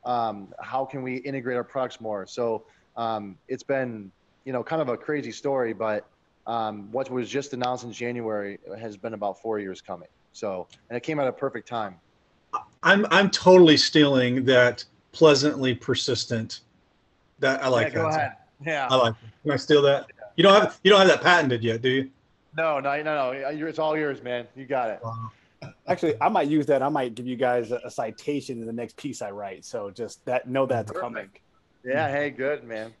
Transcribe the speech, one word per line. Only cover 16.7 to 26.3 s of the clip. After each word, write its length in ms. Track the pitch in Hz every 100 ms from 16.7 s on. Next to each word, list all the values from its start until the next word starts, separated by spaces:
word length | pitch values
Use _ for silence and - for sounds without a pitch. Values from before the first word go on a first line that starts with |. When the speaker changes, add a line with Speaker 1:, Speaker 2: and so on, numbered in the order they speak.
| _ _ _ _ _ _ _
Speaker 2:
That, 240 | 135 135
I 40 | 135
like 220 | 123 -
Speaker 1:
Yeah, 40 |
go 100 | 120 156
Speaker 2:
that. 80 | 156
Speaker 1:
ahead. 140 | 143 - _ _ 143
Yeah. 220 | 151 131
Speaker 2:
I 60 | 131
like 180 | 120
it. 160 | 113 113 _
Can 80 | 147
I 40 | 139
steal 240 | - 147
that? 240 | 143 139 - - - -
You 80 |
don't 160 | 190 202
have, 180 | 214 -
you 60 | 190
don't 80 | 202
have 100 | 185
that 120 | 147
patented 420 | 160 175 147 120
yet, 180 | 113 113
do 80 | 127
you? 200 | 131 135 _ _ _ _ 151
Speaker 1:
No, 220 | 160 143
no, 220 | 139 143
no, 280 | 151 151 131
no. 160 | 135 135
You're, 180 | 151 160
it's 120 | 156
all 160 | 156 156
yours, 240 | 151 139
man. 240 | 123 123 117 131
You 100 | 131
got 240 | 135 117
it. 100 | 101
Speaker 2:
Wow. 280 | 113 117 110 _ _ _ 143 - -
Speaker 3:
Actually, 280 | 180 170 123
I 80 |
might 180 | 156